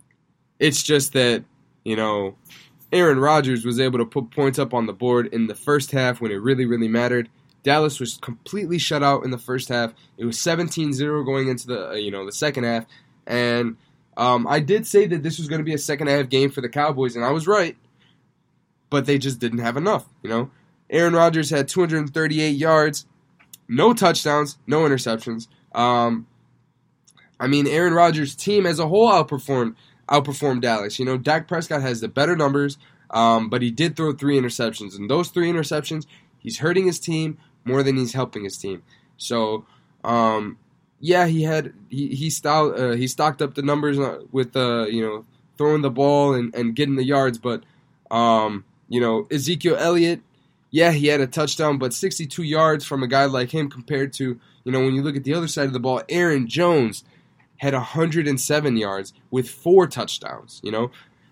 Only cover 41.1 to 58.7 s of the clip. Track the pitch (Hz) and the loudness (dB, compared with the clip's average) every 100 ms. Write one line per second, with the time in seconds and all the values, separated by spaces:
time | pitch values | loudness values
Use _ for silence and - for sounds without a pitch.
41.1 | 180 175 160 156 156 151 - - 131 143 | 2 4 2 0 -2 -4 -12 -12 -8 -6
42.1 | 131 156 - 151 156 151 95 127 117 127 | -4 -6 -4 0 2 2 0 -2 -2 -2
43.1 | - 156 143 147 131 139 147 147 139 135 | 0 -2 0 -4 -2 0 0 0 0 -2
44.1 | 82 123 131 127 135 127 117 110 113 110 | -4 -6 -4 -2 0 0 0 -2 -2 -4
45.1 | 107 113 _ _ - 147 151 139 123 139 | -6 -12 _ _ -2 0 2 0 2 4
46.1 | 143 143 131 120 117 117 113 147 135 131 | 4 4 2 -2 -2 -4 0 0 0 2
47.1 | 139 135 117 123 113 - _ _ _ - | 2 2 -2 -4 -6 -8 _ _ _ -6
48.1 | 117 117 113 107 104 - _ - 123 120 | 0 4 4 2 -4 -12 _ -6 -2 0
49.1 | 113 - 151 131 175 175 151 160 170 170 | 0 -2 -4 -2 -2 0 0 2 2 2
50.1 | 170 _ _ _ _ _ 156 170 156 143 | 0 _ _ _ _ _ 2 4 4 2
51.1 | 147 131 143 151 - 156 139 127 - 190 | 2 0 -2 -4 0 0 0 -2 -4 -4
52.1 | - 156 - 160 156 160 151 139 139 127 | -4 -8 -8 -2 2 2 2 -2 -6 0
53.1 | 139 139 131 123 160 143 131 120 139 139 | 2 2 2 -4 -4 -6 -8 -6 -4 -4
54.1 | - 135 120 _ _ - 131 131 135 139 | -4 -6 -6 _ _ -4 0 2 0 -2
55.1 | 139 131 160 165 - 139 127 123 127 - | -4 -2 -2 -2 -2 -2 -2 0 -2 -2
56.1 | 170 175 147 117 117 175 160 113 98 - | 0 2 2 0 2 4 4 2 -2 -16
57.1 | _ _ _ _ - 139 135 120 160 165 | _ _ _ _ -6 -2 -2 -2 -2 0
58.1 | 160 147 135 - 151 151 | 0 0 -2 0 0 0